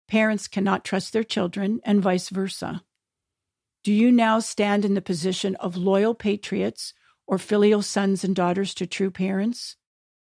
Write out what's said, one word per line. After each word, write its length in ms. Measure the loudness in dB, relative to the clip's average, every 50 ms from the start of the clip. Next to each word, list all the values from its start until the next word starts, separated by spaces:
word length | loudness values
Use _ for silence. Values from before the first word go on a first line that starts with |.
| _ -2
Parents 400 | 0 2 2 2 0 -2 -6 -6
cannot 380 | -4 -2 0 0 0 -2 -2
trust 260 | -2 -4 -4 -4 -2
their 120 | -4 -4 -4
children 560 | -2 -2 -2 -2 -2 -2 -4 -4 -2 -4 -4 0
and 180 | 2 2 2
vice 280 | 4 2 0 0 -2 -4
versa. 560 | -6 -6 -6 -6 -6 -8 -10 -8 -10 -10 -12 _ _ _ _ _ _ _ _ _ _ _ _ _ _ _ _ _ _ _ -2
Do 80 | 2
you 180 | 4 4 6 6
now 300 | 6 6 4 4 2 2
stand 460 | 0 -2 -2 -2 0 2 2 2 2
in 80 | 2 0
the 80 | 0
position 540 | -2 -2 -4 -2 -2 -2 -2 -2 -2 -4 -4 -4
of 180 | -6 -6 -6
loyal 400 | -2 0 2 2 4 4 2 0
patriots 800 | 0 -2 -2 -2 -2 -4 -6 -4 -2 -2 -4 -6 -8 -12 -16 -16 _ _ _ _ _ _ -4
or 100 | -2 -2
filial 440 | 0 0 2 4 6 6 6 4
sons 420 | 2 0 -2 0 0 2 0 0 0
and 100 | 0 0
daughters 400 | 2 2 2 2 0 -2 -4 -4
to 120 | -6 -8 -8
true 240 | -4 -2 -2 -2
parents? 640 | -2 -2 -4 -2 0 -2 -2 -2 -4 -6 -10 -14 -16 -18 _ _ _ _ _ _ _ _ _ _ _